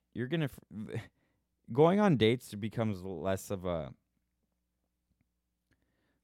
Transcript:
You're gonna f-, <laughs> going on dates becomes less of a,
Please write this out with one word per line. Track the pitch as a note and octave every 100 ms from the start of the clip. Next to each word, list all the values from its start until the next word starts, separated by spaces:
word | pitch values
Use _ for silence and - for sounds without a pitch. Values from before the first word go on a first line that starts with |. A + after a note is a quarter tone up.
| _
You're | - B2+
gonna | E3 C#3+ - _ G#2 G#2+
f-, | A2 - _ _
<laughs> | _ _ _ -
going | A#2+ E3 G3+
on | G#3 B2+
dates | A2 B2+ -
becomes | G#2 G#2+ A2+ A2 F#2
less | F#2+ E2 F#2+ G2 -
of | G2
a, | F2+ E2+ C2+ - _ _ _ _ _ _ _ _ _ _ _ _ _ _ _ _ _ _ _ _ _ _